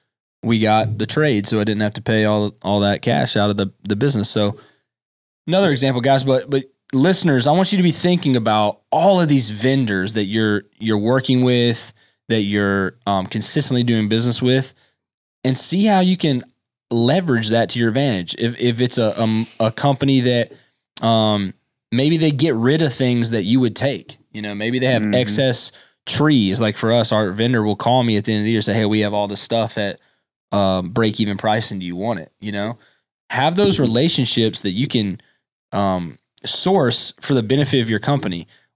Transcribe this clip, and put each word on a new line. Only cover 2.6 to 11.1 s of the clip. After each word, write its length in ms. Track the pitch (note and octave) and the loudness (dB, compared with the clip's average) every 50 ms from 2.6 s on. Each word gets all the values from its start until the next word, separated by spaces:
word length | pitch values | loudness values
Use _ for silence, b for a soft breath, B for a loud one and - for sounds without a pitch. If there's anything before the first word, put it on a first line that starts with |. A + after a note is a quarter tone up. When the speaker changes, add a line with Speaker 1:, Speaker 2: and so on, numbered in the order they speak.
Speaker 1:
all 180 | - F#2 G2+ G#2 | -4 -2 0 2
that 200 | G2+ G2+ G2+ - | 2 0 0 0
cash 340 | - A#2+ - - - - - | -2 0 0 0 0 0 0
out 120 | G#2 G#2 G#2 | 0 0 0
of 80 | G2+ | 0
the, 140 | G#2 G2 G2+ - _ - | -2 -4 -4 -8 _ -6
the 120 | G2+ G#2+ | -6 -2
business. 340 | G#2 C#3 C#3+ C3 G#2+ G2+ - | 0 0 0 0 0 0 0
So 280 | - A2 G#2 G#2 G2+ B B B B B B B _ _ _ _ _ _ _ _ _ _ _ | 0 0 0 -2 -4 B B B B B B B _ _ _ _ _ _ _ _ _ _ _
another 240 | D3+ E3+ F#3+ G3+ E3+ | -2 2 2 2 2
example, 300 | C#3 A#2+ C3+ C3+ C3 B2 | 2 2 0 0 0 0
guys, 220 | A#2+ C#3 C#3 C3 C3 | 2 2 2 2 2
but, 260 | C3+ C3 B2+ - - | 2 0 0 0 -2
but 160 | C#3 C3+ C3+ - _ _ _ - C3+ | -2 -4 -4 -6 _ _ _ -4 0
listeners, 540 | C3 C#3 F#3 F#3 - - E3 C3+ B2+ A2+ | 2 2 2 2 2 2 2 2 2 4
I 40 | D3 | 2
want 200 | D3+ F3+ F#3+ F3+ | 2 2 2 2
you 60 | G#3 | 2
to 60 | F#3 F3+ | 2 2
be 80 | F3 | 2
thinking 440 | D3 - - F3+ F3+ E3+ - D3 B2+ | 0 0 0 0 0 0 0 0 0
about 460 | A#2+ G#2+ A2 G#2+ G#2+ G#2+ G#2 - - _ _ | 0 0 0 2 2 0 0 -2 -6 _ _
all 300 | - - E3 G3 G3 F3+ | -2 2 2 4 4 4
of 80 | E3+ D3+ | 2 2
these 200 | D3 C3+ A#2+ G#2+ | 2 2 0 -2
vendors 600 | G#2+ G#2 B2 C3 C3+ C3+ B2+ G#2+ G2+ F#2 F#2 G2+ G#2 | -2 -2 0 0 0 0 0 0 -2 -2 -2 -2 -2
that 120 | G#2+ G#2 | -4 -4
you're, 380 | G2 G#2 A2 A2 G#2+ G#2 G#2 - _ _ - | -2 -2 0 0 0 0 -2 -4 _ _ -8
you're 180 | A2 A2 G#2+ | -4 -2 -2
working 460 | G#2 G#2 A#2 | 0 0 0